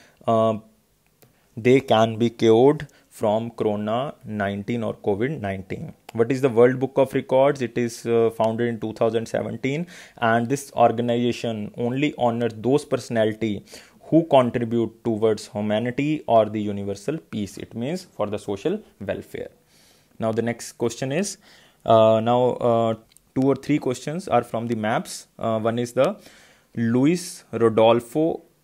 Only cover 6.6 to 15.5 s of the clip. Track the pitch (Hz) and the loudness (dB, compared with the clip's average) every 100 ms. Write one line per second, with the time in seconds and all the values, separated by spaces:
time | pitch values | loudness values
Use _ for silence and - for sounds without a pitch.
6.6 | 123 127 131 - 131 139 - 131 139 139 | 4 4 -2 0 0 -2 0 2 2 2
7.6 | 117 120 117 - 117 117 113 110 113 113 | -4 -2 -4 -6 0 2 2 0 -2 0
8.6 | 120 113 110 104 117 113 113 110 107 117 | -4 -4 -8 -2 0 0 -4 -6 -6 -6
9.6 | 131 147 170 - - - 117 117 117 107 | -6 -4 -8 -14 -18 -2 2 2 0 -6
10.6 | - - 117 113 120 120 120 113 117 107 | -4 2 2 2 -2 0 -2 -2 -6 -6
11.6 | 104 - 120 131 147 - 120 117 117 107 | -10 -6 -4 -2 -4 0 -2 0 -4 -2
12.6 | 113 147 - 127 - 117 110 107 113 98 | 0 0 0 -6 -4 0 0 0 -4 -4
13.6 | - - - _ - 160 165 135 120 123 | -10 -20 -20 _ 2 2 6 4 4 -2
14.6 | 117 117 113 - 117 107 113 104 - | -2 -2 -2 -4 -4 0 0 0 -4